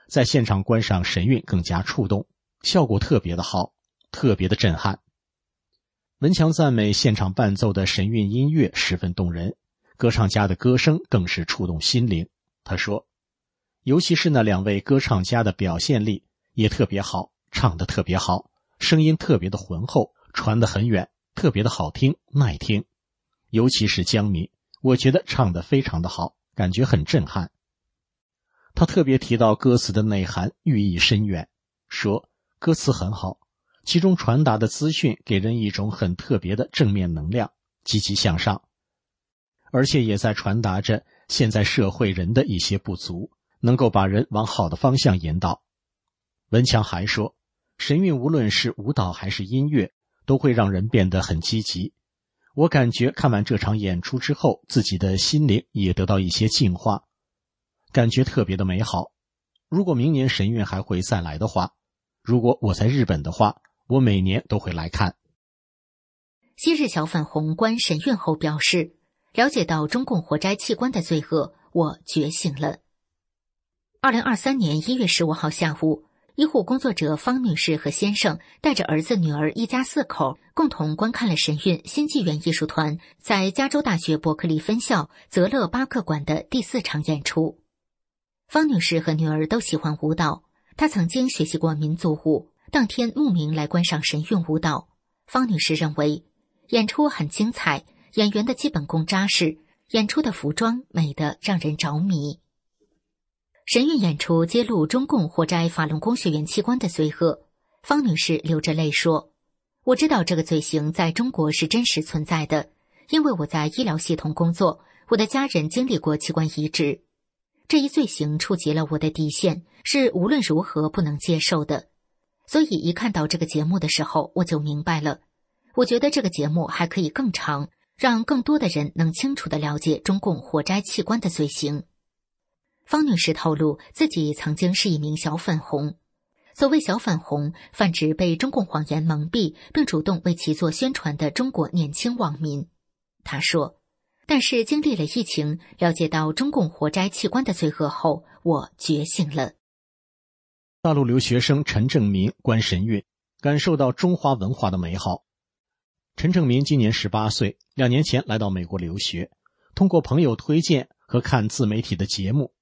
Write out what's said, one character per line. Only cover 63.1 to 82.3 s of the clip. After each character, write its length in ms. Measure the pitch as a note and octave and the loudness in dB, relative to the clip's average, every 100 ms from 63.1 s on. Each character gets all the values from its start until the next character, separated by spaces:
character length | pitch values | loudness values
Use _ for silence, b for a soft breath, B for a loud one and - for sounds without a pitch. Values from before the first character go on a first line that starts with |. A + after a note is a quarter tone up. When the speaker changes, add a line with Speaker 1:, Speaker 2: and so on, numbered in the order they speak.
| E2 | 0
Speaker 1:
的 100 | D2 | -2
话， 240 | - G#2+ - _ _ - | 0 0 0 _ _ -2
我 140 | C3 | 2
每 200 | B2+ G2 | 4 4
年 240 | F#2 G2+ - | 2 0 -2
都 80 | G#2 | -4
会 120 | - | -4
来 200 | E2+ D#2+ | -6 -6
看。 260 | - G2 - _ _ _ _ _ _ _ _ _ _ _ _ _ - | -2 -2 -4 _ _ _ _ _ _ _ _ _ _ _ _ _ -4
Speaker 2:
昔 180 | - | 0
日 140 | D#4 C#4 | 2 2
小 180 | - D#3 | -2 -2
粉 180 | E3+ | -2
红 320 | D3+ D#3 D#3 E3 | -2 -2 -2 0
观 240 | A3 A#3 | 0 0
神 180 | - D#3 C#4 | -2 -2 0
韵 120 | A3 | -2
后 180 | - D#3 | 0 -2
表 220 | D#3 D3+ | -2 -2
示， 380 | - F3 D#3+ _ _ _ _ | 0 0 0 _ _ _ _
了 160 | - C4 | 0 0
解 160 | C4 | 2
到 220 | E3+ D#3+ D3+ | 0 0 0
中 180 | B3 | -2
共 160 | C4 G3+ | -2 -2
活 160 | - D3+ | -2 -2
摘 180 | C#3+ | -2
器 200 | - - | -2 -2
官 180 | F3 B3 | -2 -2
的 80 | F3 | -4
罪 240 | E3+ D#3+ C#3+ | -2 -2 -2
恶， 240 | D#3+ - b b | -2 -2 b b
我 260 | F3 D#3 - | -2 -2 -2
觉 260 | - - D3 | -6 -2 -2
醒 240 | E3+ F3 C#3+ | -2 -4 -2
了。 200 | D3 - _ _ _ _ _ _ _ _ _ _ _ _ | -4 -6 _ _ _ _ _ _ _ _ _ _ _ _
二 100 | C4+ | 0
零 100 | A#3 | 2
二 140 | G3+ G#3 | 0 0
三 220 | - C4+ | 0 0
年 300 | F3 D3+ D#3 | 0 0 -2
一 40 | |
月 120 | B3+ G3 | -2 0
十 180 | - | 0
五 80 | E3+ | 0
号 160 | D#3 D3+ | 0 -4
下 280 | - E3 D3+ | -2 -2 -2
午， 240 | D#3 D3+ b b b | -2 -2 b b b
医 100 | b | b
护 180 | D#4 C4+ | 0 0
工 160 | F3 B3+ | 0 0
作 140 | B3+ | -2
者 240 | F#3 D3+ D3+ | -2 -2 -2
方 260 | - C4 | -2 0
女 120 | B3 D#3 | 0 0
士 200 | - D#3 | 0 -2
和 140 | D3 | -2
先 240 | - G3+ | -2 -2
生 240 | G#3 G3+ D#3+ B B | 0 -2 -2 B B
带 140 | D#4 | -2
着 100 | C4+ | 0
儿 180 | - D#3 | 0 -2
子 140 | D#3+ A3 | 0 0
女 160 | E3 | 0
儿 180 | D3 D3+ | 0 -2
一 140 | - A3+ | -2 -4
家 160 | B3+ | -2
四 220 | C4 - | -4 -4
口 340 | - - C3 - b | -4 -2 -4 -4 b
共 140 | - D#4 | 0 0
同 280 | - D#3 D3+ | 0 -4 -2
观 160 | A3 | -2
看 160 | B3 A3+ | -2 0
了 80 | D#3 | 0
神 220 | - D3+ | 0 0
韵 180 | G3 F3 | 0 -2
新 220 | - - D4 | -2 -4 -2
纪 160 | D4 | 0
元 180 | F3+ | 0